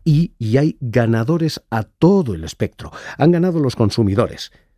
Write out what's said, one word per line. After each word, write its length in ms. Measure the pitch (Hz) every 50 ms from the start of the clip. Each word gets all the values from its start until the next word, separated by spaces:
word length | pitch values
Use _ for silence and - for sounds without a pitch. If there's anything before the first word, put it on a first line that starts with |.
| -
Y, 280 | 165 143 156 170 - _ -
y 160 | 117 107 117
hay 220 | 139 151 156 - -
ganadores 840 | 135 117 107 123 117 113 113 113 113 143 170 160 165 147 - - _ -
a 140 | 113 113 104
todo 500 | _ _ - 160 180 202 196 151 113 90
el 120 | 80 80
espectro. 460 | 80 - - 107 - _ - - - - - - - -
Han 140 | - 139 170
ganado 280 | 175 165 175 185 165 160
los 160 | 143 123 -
consumidores. 760 | - 113 101 - 117 110 98 98 117 104 - - - - - _ _ _ _ _